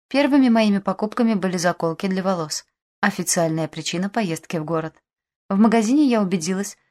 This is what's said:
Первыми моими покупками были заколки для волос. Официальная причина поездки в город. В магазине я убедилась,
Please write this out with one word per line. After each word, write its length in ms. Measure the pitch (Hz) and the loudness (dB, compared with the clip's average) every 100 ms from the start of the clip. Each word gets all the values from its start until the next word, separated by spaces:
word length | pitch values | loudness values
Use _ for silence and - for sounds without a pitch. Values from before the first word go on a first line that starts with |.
| _ | _
Первыми 400 | 262 285 285 262 | 0 4 4 4
моими 300 | 226 214 196 | 4 4 2
покупками 560 | 196 185 214 - 233 | -2 -4 -6 0 0
были 240 | 214 185 180 | 0 -2 0
заколки 480 | 175 170 165 160 196 | -2 0 -4 -2 -4
для 160 | 190 | -2
волос. 420 | 185 185 156 - - _ _ _ | -2 -2 -4 -8 -12 _ _ _
Официальная 680 | 208 196 170 - 165 160 156 | -4 -2 -4 0 0 -2 -6
причина 400 | - 151 175 196 | -8 -8 -4 -4
поездки 480 | 233 202 160 - 170 | -4 -4 -6 -6 -6
в 80 | |
город. 300 | 156 165 156 - _ _ _ _ _ | -4 -4 -6 -14 _ _ _ _ _
В 80 | 196 | 2
магазине 460 | 226 226 214 277 | 4 4 2 2
я 180 | 294 233 | 4 2
убедилась, 560 | 196 185 160 190 202 - _ | 0 -2 -2 -4 -6 -12 _